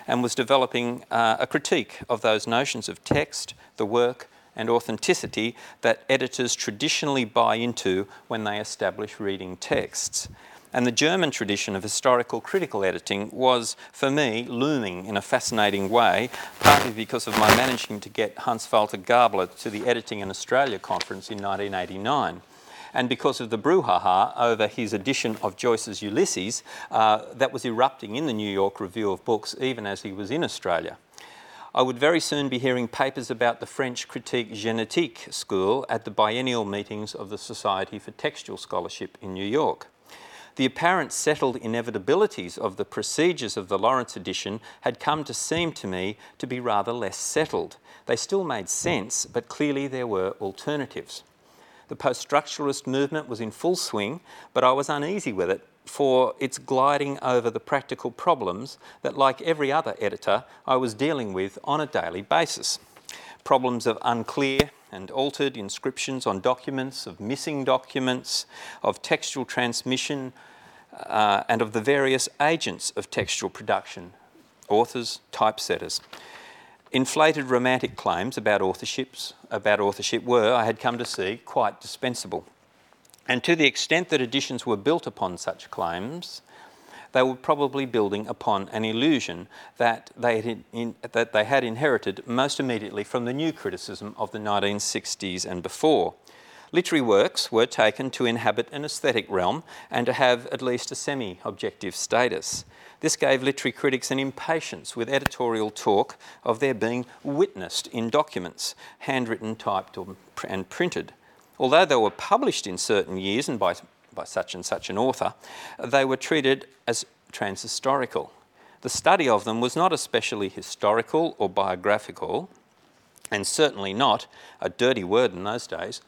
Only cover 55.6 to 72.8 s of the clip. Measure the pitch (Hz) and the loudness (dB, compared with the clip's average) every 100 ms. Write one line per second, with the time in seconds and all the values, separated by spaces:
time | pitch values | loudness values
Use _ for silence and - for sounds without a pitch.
55.6 | - _ - - 139 127 127 - 135 - | -4 _ -12 0 4 6 4 2 -4 -6
56.6 | 131 131 139 143 143 139 131 123 117 110 | -2 2 4 4 0 -4 2 2 2 -4
57.6 | - 143 - 127 123 - - 156 98 90 | 0 -2 -2 -6 -6 -4 0 2 0 -4
58.6 | 131 - - - 135 143 135 131 170 156 | -8 -16 -20 -8 -6 2 2 2 -2 0
59.6 | 139 147 160 - 107 - - 104 - - | 2 0 -2 -2 -2 -2 0 0 0 -10
60.6 | - 131 127 107 147 147 110 92 98 - | 0 2 0 -2 -2 -2 -2 -4 -4 -6
61.6 | - 147 147 101 82 87 101 - 165 - | -4 -2 -2 -2 -4 -6 0 2 2 -2
62.6 | - - - - - - - - - 135 | -4 -6 -10 -20 -18 -18 -18 -10 2 4
63.6 | 127 123 117 110 127 117 110 - 139 135 | 4 0 0 0 0 0 -2 0 0 2
64.6 | 135 - - 95 95 135 139 - 143 123 | 0 -2 -16 -14 -8 -2 -2 0 -2 -2
65.6 | 98 - 135 - - 131 120 95 123 127 | -8 -6 -6 -4 -6 -4 -2 0 0 0
66.6 | - 135 131 131 - 95 104 135 - 143 | -2 -4 -4 -8 -12 -10 -6 -4 -4 -2
67.6 | 131 131 - 139 131 127 - - - - | 2 0 0 -2 0 -2 -2 -6 -6 -14
68.6 | - - - - - 156 - 139 123 - | -16 -4 -2 -2 0 -2 -2 -6 -6 -2
69.6 | 123 117 - 131 - 143 131 - - - | -2 -2 -4 -4 -2 -6 -8 -12 -20 -20
70.6 | - - - - - 104 107 98 - 113 | -20 -20 -20 -16 -4 2 4 4 2 0
71.6 | 113 113 110 143 135 131 - - 147 165 | 0 0 2 4 4 2 0 0 2 2
72.6 | - 87 | -2 -6